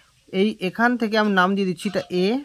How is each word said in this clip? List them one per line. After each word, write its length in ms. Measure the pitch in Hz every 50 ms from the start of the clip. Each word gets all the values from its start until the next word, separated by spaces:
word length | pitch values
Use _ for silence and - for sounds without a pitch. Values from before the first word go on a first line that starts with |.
| _ _ _ _ _ -
এই 160 | - 190 196 220 214 -
এখান 300 | 180 180 - - 233 240 247
থেকে 180 | 220 233 208 214 220
আমি 100 | 214 208 196 190
নাম 80 | 180 190 202
দিয়ে 120 | 196 196 185
দিচ্ছি, 160 | 175 - - 208
এটা 140 | 180 185 - -
এ, 160 | 180 180 185 202 240 277 285